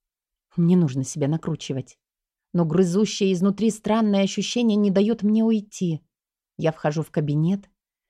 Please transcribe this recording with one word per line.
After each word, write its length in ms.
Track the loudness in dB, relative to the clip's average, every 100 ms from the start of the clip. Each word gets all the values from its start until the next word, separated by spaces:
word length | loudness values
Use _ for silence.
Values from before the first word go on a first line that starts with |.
| _ _ _ _ _ 0
Не 180 | 2 4
нужно 300 | 2 -2 -8
себя 240 | -4 -2
накручивать. 680 | -2 -4 -8 -6 -8 -10 _ _ _ _ _ _
Но 140 | -2 0
грызущее 640 | 2 2 2 0 0 0
изнутри 400 | 2 0 0 -2
странное 520 | -2 -2 0 2 2
ощущение 520 | 0 -2 -4 0 0 2
не 160 | 2
дает 320 | 2 2 0
мне 220 | 0 2 2
уйти. 560 | 0 -4 -6 -4 -4 _ _ _ _ _ -4
Я 160 | -4
вхожу 300 | -2 -4 -4
в 60 | -4
кабинет, 600 | -4 -2 0 0 -2 -6 _ _ _ _